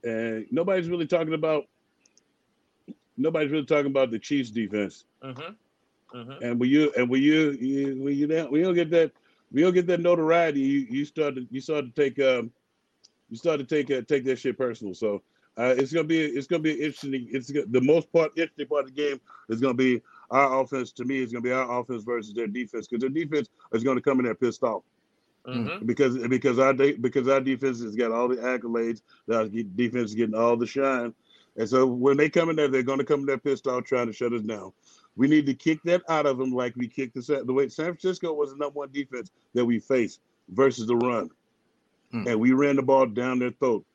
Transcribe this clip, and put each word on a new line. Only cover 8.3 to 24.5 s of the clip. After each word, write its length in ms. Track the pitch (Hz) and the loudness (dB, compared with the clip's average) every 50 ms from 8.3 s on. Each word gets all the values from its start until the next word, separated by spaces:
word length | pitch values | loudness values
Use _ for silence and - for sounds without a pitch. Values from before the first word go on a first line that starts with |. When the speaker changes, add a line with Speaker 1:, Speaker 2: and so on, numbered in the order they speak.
| 160 165 160 127 | 0 -2 -2 0
Speaker 1:
when 100 | 135 151 | 0 0
you 60 | 175 | 2
don't 80 | 185 175 | 2 2
get 160 | 175 170 156 | 0 0 2
that, 220 | 170 165 165 147 _ _ _ _ _ _ _ _ | 4 4 2 2 _ _ _ _ _ _ _ _
when 100 | - 135 | 0 2
you 40 | 165 | 4
don't 100 | 185 180 | 4 4
get 120 | 185 175 170 | 2 2 2
that 120 | 180 170 | 0 2
notoriety, 600 | 170 175 175 165 160 156 165 170 170 160 147 139 | 4 4 4 4 4 4 4 4 4 2 2 0
you, 260 | 135 135 139 143 135 110 | 0 2 2 0 0 -2
you 140 | 117 139 143 | -4 -4 -4
start 300 | 143 _ 156 151 147 135 | -4 _ -2 -2 -2 -2
to, 100 | 127 127 110 | -6 -10 -10
you 100 | 123 135 | -10 -10
start 240 | 135 - 156 147 139 | -6 -4 -4 -4 -4
to 40 | 120 - - | -6 -2 0
take, 160 | 147 139 131 139 139 | 0 0 2 2 2
um, 260 | 131 127 120 113 117 _ _ _ _ _ _ _ _ _ _ _ _ _ _ _ _ | 2 2 2 -2 -6 _ _ _ _ _ _ _ _ _ _ _ _ _ _ _ _
you 60 | 117 | -18
start 220 | 113 - 170 156 143 | -4 0 0 0 0
to 60 | 135 | -2
take, 260 | - 160 151 143 143 | -2 -2 -2 0 0
uh, 120 | 139 127 113 | -2 -4 0
take 180 | _ 151 139 123 | _ -2 0 0
that 140 | 131 131 117 | -2 -4 -2
shit 180 | - 135 113 - | -2 -4 -2 -2
personal. 340 | 131 123 113 - 110 98 90 | -4 -4 -4 -6 -10 -12 -8
So, 280 | - 113 107 101 98 _ _ _ _ _ _ _ - | -4 -4 -2 -2 -4 _ _ _ _ _ _ _ -2
uh, 160 | 117 127 131 123 | 0 2 2 2
it's 140 | 139 131 | 0 0
gonna 120 | 147 165 156 | 0 -2 0
be, 160 | 156 165 160 | 0 0 0
it's 260 | 156 147 120 139 135 | 0 0 -4 -6 -4
gonna 160 | - 175 165 | -2 -2 0
be 100 | 156 156 | 0 -2
interesting. 540 | 151 123 147 156 135 - - 139 135 131 120 113 | -2 0 -4 -6 -6 -8 -8 -6 -6 -6 -6 -6
It's 200 | 113 135 123 - | -8 -8 -6 -4
go-, 140 | 139 147 - 104 | -4 -4 -4 2
the 100 | 120 127 | 2 2
most 320 | 127 139 156 170 151 _ | 6 6 6 4 4 _
part, 200 | - 170 160 151 _ | 2 2 2 2 _
interesting 300 | 156 170 156 _ - 143 | -2 -4 -4 _ -10 -6
part 180 | 123 151 143 135 | -2 -2 -2 -2
of 100 | 131 131 | -2 -4
the 80 | 139 | -4
game 180 | 147 147 139 131 _ _ - - - - | -2 -2 -2 -4 _ _ -20 -20 -8 -6
is 120 | 113 113 | -2 0
gonna 140 | 127 135 123 | 0 0 2
be 280 | 120 131 127 123 113 _ _ - - - _ | 4 4 2 2 0 _ _ -20 -20 -12 _
our 300 | 117 131 143 135 131 135 | 2 4 4 4 2 0
offense. 320 | 131 127 139 135 123 113 | -2 -2 -4 -6 -6 -8
To 120 | _ - 123 | _ -8 -6
me, 160 | 127 139 135 | -4 -4 -4
it's 120 | 127 113 | -4 -4
gonna 100 | 117 120 | -6 -4
be 100 | 117 123 | -2 -2
our 280 | 127 131 131 120 120 123 | 0 0 -2 -2 -4 -6
offense 240 | 120 - 127 113 104 | -4 -6 -8 -8 -6
versus 300 | 117 120 117 107 107 101 | -4 -6 -6 -6 -8 -6
their 120 | 117 117 | -6 -6
defense, 400 | 107 101 123 123 104 - 113 104 | -4 -4 -6 -8 -8 -8 -10 -8
'cause 120 | - 123 113 | -6 -6 -4
their 80 | 123 131 | -4 -2
defense 400 | 135 160 170 143 156 147 123 _ _ _ _ _ | -2 -4 -4 -2 -4 -4 -4 _ _ _ _ _
is 100 | - 113 | -4 -2
gonna 200 | 113 135 131 123 | 0 0 0 2
come 160 | - 147 135 131 | 2 2 2 2
in 80 | 123 | 2
there 80 | 120 110 | 0 -2
pissed 280 | - 127 120 | 0 -2 -2